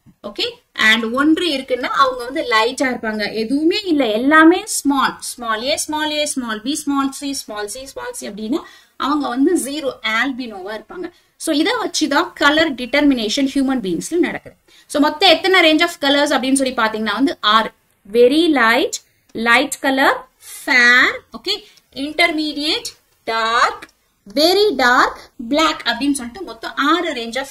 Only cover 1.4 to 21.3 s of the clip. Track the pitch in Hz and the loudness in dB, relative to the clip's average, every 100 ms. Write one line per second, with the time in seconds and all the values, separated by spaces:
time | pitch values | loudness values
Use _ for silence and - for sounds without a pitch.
1.4 | 339 269 269 247 277 427 269 254 240 302 | 0 -4 -4 -4 -2 0 0 0 -6 -6
2.4 | - 220 233 262 262 240 226 214 208 220 | 0 0 0 0 -2 -2 -6 -4 -4 -4
3.4 | 220 277 320 427 381 294 233 214 269 311 | -2 0 2 0 0 0 2 2 4 6
4.4 | 320 381 427 - 277 262 214 - - - | 6 6 -2 -4 0 0 0 -4 -14 -10
5.4 | 233 214 254 320 - 302 302 302 294 269 | -6 -4 -2 -4 -4 -4 -2 -2 -4 -4
6.4 | 240 214 226 302 285 277 269 - 285 269 | -6 -6 -6 -6 -2 -2 -2 -4 -8 -8
7.4 | - 208 208 262 269 - 494 480 247 196 | -8 -10 -8 -10 -14 -12 -12 -10 -12 -8
8.4 | 220 330 - - _ - 262 302 254 254 | -6 -6 -6 -20 _ -6 -2 -2 -2 0
9.4 | 302 339 240 294 269 - 220 226 277 240 | 2 2 -2 -6 -6 -6 -4 -2 -2 -4
10.4 | 240 196 190 220 - 359 349 _ _ - | -10 -10 -10 -12 -12 -12 -12 _ _ -10
11.4 | - 294 349 480 370 - 302 285 349 - | -2 -2 0 -4 -4 -4 0 0 -2 0
12.4 | 294 311 330 247 247 285 294 247 214 285 | 0 2 0 -2 -2 2 2 2 -2 -2
13.4 | 269 277 269 262 190 170 - 339 254 - | -2 0 -2 -2 -4 -4 -2 0 0 -2
14.4 | - _ _ - - 302 302 302 381 320 | -12 _ _ -20 -6 0 0 4 4 4
15.4 | 370 370 320 311 349 - 277 285 294 269 | 4 4 6 4 2 0 0 2 2 0
16.4 | 262 269 262 247 220 214 220 208 285 - | 2 0 0 0 -2 -2 -4 0 -2 0
17.4 | 208 220 - _ _ _ 196 226 247 302 | 2 2 2 _ _ _ -2 4 6 6
18.4 | 339 269 226 240 415 - _ _ _ 226 | 2 4 4 4 0 -6 _ _ _ -4
19.4 | 233 240 285 - 277 269 311 523 - _ | 2 2 2 -2 -2 2 2 0 -8 _
20.4 | - - - 254 240 247 330 494 _ | -20 -12 0 4 6 6 4 -2 _